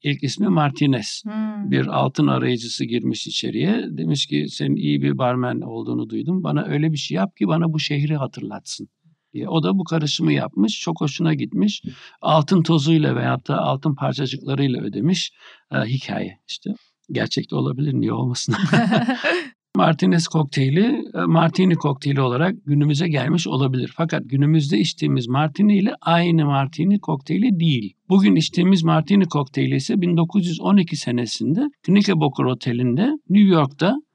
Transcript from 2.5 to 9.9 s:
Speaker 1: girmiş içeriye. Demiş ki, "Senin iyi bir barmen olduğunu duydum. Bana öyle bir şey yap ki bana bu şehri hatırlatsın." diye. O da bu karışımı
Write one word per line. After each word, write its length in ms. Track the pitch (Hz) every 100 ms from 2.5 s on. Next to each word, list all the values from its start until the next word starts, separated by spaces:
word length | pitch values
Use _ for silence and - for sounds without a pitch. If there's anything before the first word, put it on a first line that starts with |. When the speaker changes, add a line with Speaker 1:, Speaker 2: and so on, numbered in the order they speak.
| 123 117 -
Speaker 1:
girmiş 420 | 131 117 127 123 -
içeriye. 580 | - 120 113 151 220 294
Demiş 360 | 143 165 147 -
ki, 200 | - -
"Senin 260 | - - 69
iyi 260 | 73 71
bir 160 | 69 69
barmen 420 | 127 127 123 -
olduğunu 480 | - 113 117 120 117
duydum. 340 | 110 131 185
Bana 200 | 156 147
öyle 280 | 160 147 156
bir 40 | 151
şey 180 | -
yap 220 | 156 196 _
ki 120 | 202
bana 240 | 160 165
bu 60 | 156
şehri 380 | - 147 147 151
hatırlatsın." 720 | 127 - 101 101 - - 104 _ _ _ _
diye. 160 | - -
O 140 | 165
da 160 | 175 190
bu 60 |
karışımı 480 | 170